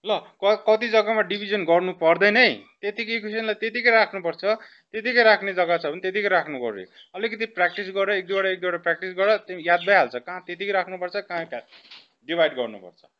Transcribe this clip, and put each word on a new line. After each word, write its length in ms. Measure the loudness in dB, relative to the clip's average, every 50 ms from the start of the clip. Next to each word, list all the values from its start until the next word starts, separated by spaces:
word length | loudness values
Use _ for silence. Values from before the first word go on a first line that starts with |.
| _
ल, 140 | -2 -4 -4 -4 -10 _ _ 2
क-, 220 | 2 2 2 4 2
कति 180 | 2 2 2
जग्गामा 340 | 2 2 2 2 4 0 0
डिभिजन 440 | 0 -2 -2 -8 -4 -4 -4 -2 2
गर्नु 280 | 4 4 4 4 0 -4
पर्दैन 440 | 0 2 2 4 6 4 4 6
है, 180 | 6 4 4 2
त्यतिकै 600 | -2 -10 _ _ _ -8 -8 -6 -6 -6 -6 -6
इक्वेसनलाई 400 | -6 -6 -6 -8 -6 -4 -4 -4
त्यतिकै 360 | -4 -6 -6 -6 0 2 4
राख्नुपर्छ, 540 | 6 6 4 2 0 -6 -6 -6 -6 -2 -2 -2 -2 -2 -4 -20 -20 _ _ _
त्यतिकै 320 | -12 -6 -4 0 2 6 6
राख्ने 300 | 6 6 4 2 -4 -2
जग्गा 240 | 0 0 2 0
छ 80 | 0 0
भने 160 | -4 -8 -4
त्यतिकै 260 | -6 -4 -4 -2 0
राख्नु 300 | 2 2 0 0 -2 -8
पर्यो। 280 | -6 -6 -6 -6 -8 -12 _ _ -20 -20 _ _
अलिकति 300 | -6 -6 -6 -4 -6 -8
प्र्याक्टिस 440 | -8 _ 0 0 0 0 -4 -10 -6
गर, 200 | -4 -2 -2 0
एक 180 | -2 -4 -4
दुईवटा, 220 | -4 -4 -2 -2 -2
एक 100 | -2 -4
दुईवटा 180 | -4 -6 -6
प्र्याक्टिस 360 | -4 -2 -4 -4 -4 -6 -10 -4
गर, 240 | -2 0 2 0
तिमी 260 | 0 -2 -10 -14 -8 0
याद 120 | 0 0 2
भइहाल्छ 360 | 2 2 4 4 4 2 -2
कहाँ 280 | -10 -12 -10 -14 -14 -12
त्यतिकै 280 | -14 -12 -10 -6 -2
राख्नुपर्छ, 440 | -2 -2 -2 -4 -8 -10 -10 -8 -8
कहाँ, 300 | -8 -8 _ -8 -8 -8
कहाँ 160 | -8 -10 -12 -12 _ -20 -20 _ _ -20 -20 _ _ _ _ _
डिभाइड 300 | -6 2 2 2 2 2
गर्नुपर्छ। 500 | -2 -6 -6 -6 -12 -18 -20 _ _ _ _ _ _